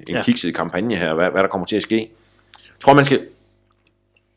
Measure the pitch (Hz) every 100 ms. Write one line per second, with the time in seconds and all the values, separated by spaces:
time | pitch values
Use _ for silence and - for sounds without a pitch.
0 | - 87 - - 87 80 85 90 113 101
1 | 82 80 90 95 95 98 87 107 87 113
2 | 110 _ _ _ _ - - _ - 143
3 | 139 131 - - _ _ _ _ _ _
4 | _ _ _